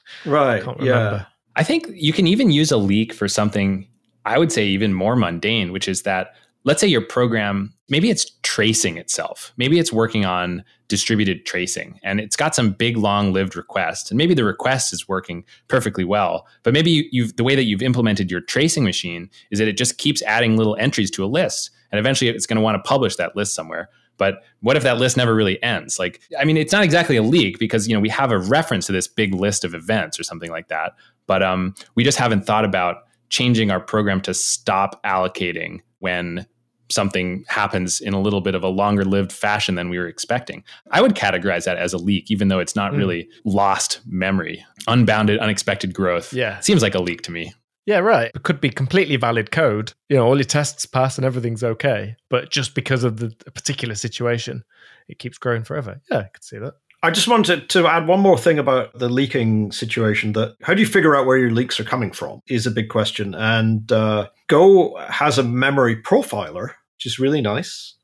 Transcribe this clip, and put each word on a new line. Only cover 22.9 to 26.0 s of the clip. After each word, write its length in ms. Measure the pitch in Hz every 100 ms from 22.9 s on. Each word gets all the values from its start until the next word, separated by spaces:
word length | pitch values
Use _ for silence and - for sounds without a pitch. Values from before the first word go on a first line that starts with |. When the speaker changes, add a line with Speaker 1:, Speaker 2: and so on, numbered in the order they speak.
| 139 113 -
Speaker 3:
that 200 | 85 104
list 180 | 101
somewhere. 340 | - 80 82 87 _ _ -
But 220 | 98 95 - _
what 160 | 107 143
if 60 |
that 160 | 131 120
list 180 | 127 127
never 180 | 120
really 280 | 110 101 95
ends? 360 | 120 98 -
Like, 220 | -